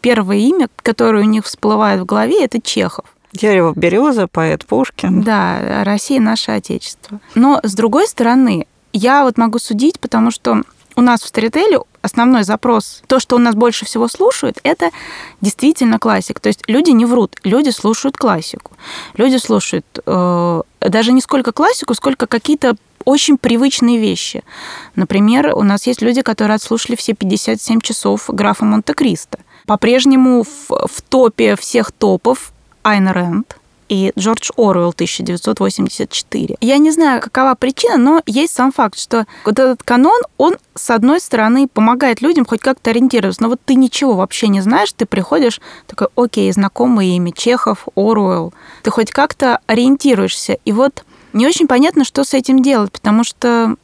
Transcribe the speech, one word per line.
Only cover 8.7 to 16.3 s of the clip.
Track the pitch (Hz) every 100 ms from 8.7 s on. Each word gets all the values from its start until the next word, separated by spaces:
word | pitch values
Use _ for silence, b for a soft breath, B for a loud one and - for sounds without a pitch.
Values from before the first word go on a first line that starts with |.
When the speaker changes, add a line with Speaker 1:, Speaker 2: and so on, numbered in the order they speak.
| _ _
Speaker 1:
я | 202 233 285
вот | 269 233
могу | 233 233
судить, | - 214 285 -
потому | - 226 233
что | - - 107 - _ _ -
у |
нас | 247 233
в | -
Старителе | - 220 302 427 311 - _
основной | 196 - 240 254
запрос, | 190 214 247 226 - - _
то, | 262
что | - 240
у |
нас | 240 214
больше | 240 - -
всего | 226 240
слушают, | - 403 - 262 -
это | 269 330 339 B B B B B
действительно | 202 - 277 320 240 220
классик. | 226 196 -